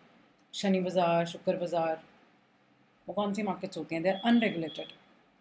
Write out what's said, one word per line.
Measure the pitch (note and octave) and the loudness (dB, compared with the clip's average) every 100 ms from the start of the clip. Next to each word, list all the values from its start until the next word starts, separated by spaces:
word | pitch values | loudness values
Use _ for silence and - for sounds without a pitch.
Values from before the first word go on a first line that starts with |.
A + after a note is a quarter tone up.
| - _ _ _ _ | -18 _ _ _ _
शनि | - G3+ F#3+ | -4 0 2
बाजार, | F#3 E3+ E3+ E3+ E3+ | 2 2 4 4 2
शुक्र | - - F3+ | -2 -2 -2
बाजार, | F3 E3+ D#3+ D#3+ - - _ _ _ _ _ _ _ _ - | -2 0 0 -2 -8 -20 _ _ _ _ _ _ _ _ -8
वो | |
कौन | F#3 G#3 | -4 -2
सी | G3+ | -2
markets | G#3 F3+ F#3+ E3+ | -4 -4 -8 -8
होती | D3+ E3 | -6 -2
हैं? | |
They | F3+ F#3+ | 0 0
are | A#3 | 4
unregulated, | A#3+ G#3+ E3 D#3+ - D#3 - _ _ _ _ | 4 4 0 -6 -8 -14 -18 _ _ _ _